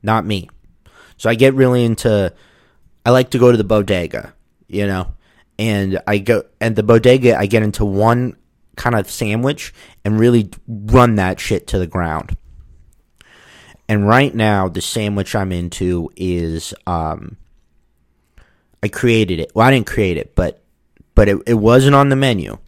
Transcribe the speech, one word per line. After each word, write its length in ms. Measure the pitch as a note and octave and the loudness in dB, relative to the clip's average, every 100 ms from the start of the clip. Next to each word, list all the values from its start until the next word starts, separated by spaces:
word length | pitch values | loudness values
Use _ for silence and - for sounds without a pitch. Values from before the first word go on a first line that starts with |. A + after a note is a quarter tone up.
Not 220 | G#2 A2+ | -2 -2
me. 240 | G#2 G#2 E2+ - _ _ _ _ - _ | -2 -6 -8 -20 _ _ _ _ -20 _
So 100 | A2+ | -2
I 60 | |
get 180 | A2+ C3+ | 4 2
really 320 | C3+ C3 B2 | 4 2 2
into, 480 | A#2 A2 A#2+ G#2+ F#2 - _ _ _ _ _ _ | 0 0 0 0 -2 -6 _ _ _ _ _ _
I 60 | - | 0
like 200 | B2+ B2+ | 2 2
to 60 | C3 | 2
go 120 | B2 | 4
to 80 | A#2+ | 4
the 40 | |
bodega, 680 | G2+ G#2+ G2 F#2+ E2+ A1+ - _ _ _ _ | 2 0 0 -2 -4 -10 -14 _ _ _ _
you 180 | G2+ G2+ | -6 -4
know, 260 | F#2+ F2+ - _ _ _ - | -4 -8 -12 _ _ _ -6
and 420 | A2 G#2 G2 F#2+ - | -4 -2 -2 -4 -2
I 100 | G#2 | -4
go, 280 | G2 A2 - _ | 0 -2 -2 _
and 140 | A2+ A2 | -4 -2
the 60 | |
bodega, 560 | G#2+ A#2 A#2 C3 B2 - | 2 4 6 4 4 2
I 60 | |
get 180 | G2+ A2 | 0 0
into 220 | G#2+ - | -2 -2
one 520 | G#2 G2 A2 A#2+ B2 - _ _ _ - | -4 0 2 0 -2 -10 _ _ _ -8
kind 180 | B2+ | -4
of 160 | A#2 F#2+ | -2 -4
sandwich 640 | - A2 G#2+ B2+ D3+ - - - _ | -8 -6 -2 -4 -4 -10 -20 -20 _
and 160 | G2+ G#2+ | -4 2
really 300 | A#2 A#2+ G#2 - - | 4 2 0 -8 -16
run 500 | A2+ G#2 A#2 B2 G#2+ | -14 2 4 4 2
that 240 | F#2 F#2 | -2 -4
shit 260 | - G#2+ - | -4 -6 -4
to 120 | G2+ | -4
the 80 | F2 | -4
ground. 520 | F#2 E2+ D#2 - - - - - - _ _ _ _ _ _ _ - - _ _ | -4 -4 -6 -8 -12 -12 -20 -20 -20 _ _ _ _ _ _ _ -20 -20 _ _
And 220 | G#2+ G2+ | 0 4
right 260 | A#2+ C#3 | 4 2
now, 320 | A2+ A2 G#2 F#2 | 0 0 0 -2
the 140 | F2 | -4
sandwich 540 | - - G#2 G2+ F#2+ | -6 -4 -4 -4 -4
I'm 180 | G#2+ F#2+ | -4 -4
into 580 | F2+ F2 - F2+ F2 E2 - | -6 -8 -6 -4 -4 -6 -8
is, 560 | F#2 F2 E2 E2 - - - | -6 -4 -4 -6 -10 -14 -6
um, 500 | F2 D#2+ D#2 - - - _ _ _ _ _ _ _ _ _ _ _ _ _ | -6 -4 -8 -14 -20 -20 _ _ _ _ _ _ _ _ _ _ _ _ _
I 60 | G#2 | -8
created 520 | - B2 A2+ G#2 E2+ | -2 0 2 0 -2
it. 120 | D#2+ | -6
Well, 120 | - A#2 | 0 2
I 60 | |
didn't 160 | C3+ G#2 | 2 -2
create 280 | - G2 E2 | -2 -2 -2
it, 180 | - | -4
but, 280 | - F2+ - _ _ _ _ _ | -4 -4 -6 _ _ _ _ _
but 140 | - G2+ | 2 2
it, 80 | G2+ - | 2 0
it 80 | |
wasn't 420 | A#2 G#2+ B2 C3+ C#3+ | 2 4 6 6 4
on 120 | C#3 | 4
the 80 | C3+ | 2
menu. 400 | C3+ G#2+ G1+ G#1 | 0 -2 -6 -14